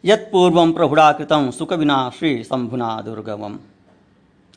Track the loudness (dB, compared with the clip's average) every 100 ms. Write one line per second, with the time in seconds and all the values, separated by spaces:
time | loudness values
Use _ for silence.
0 | 2 0 2 2 4 4 2 2 2 4
1 | 4 4 0 0 0 -6 -6 -2 0 0
2 | -2 -4 -4 -4 -4 -6 -6 -6 -6 -6
3 | -10 -12 -10 -10 -10 -12 -18 _ _ _
4 | _ _ _ _ _